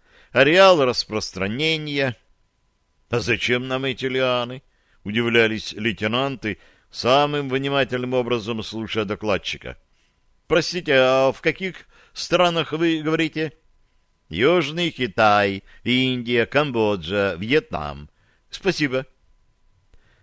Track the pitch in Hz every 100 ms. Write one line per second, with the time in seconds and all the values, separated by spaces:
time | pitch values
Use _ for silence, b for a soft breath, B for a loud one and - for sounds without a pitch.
0 | b b b 120 139 175 190 175 127 110
1 | - 107 - - 98 117 156 160 151 143
2 | 135 - _ _ _ _ _ _ _ _
3 | _ 120 98 110 - 123 131 131 135 127
4 | 131 127 127 123 120 127 - _ _ _
5 | - 107 117 117 113 107 - 101 110 98
6 | 107 117 139 131 107 98 b b b -
7 | 113 135 147 147 139 131 139 139 127 127
8 | 123 127 117 120 101 113 101 110 110 110
9 | 101 101 107 92 - 73 64 62 _ _
10 | _ _ _ _ - 170 156 180 175 135
11 | 127 131 135 120 165 - 185 - - b
12 | b - - 175 180 170 147 156 170 160
13 | 151 160 160 - 156 - _ _ _ _
14 | _ _ _ 80 135 180 143 160 175 -
15 | 123 104 107 104 101 98 b b 117 127
16 | 131 127 117 120 113 139 151 117 107 101
17 | 78 101 98 82 107 151 - 85 73 71
18 | 76 _ _ _ _ - 196 165 147 127
19 | 127 _ _ _ _ _ _ _ _ -
20 | _ _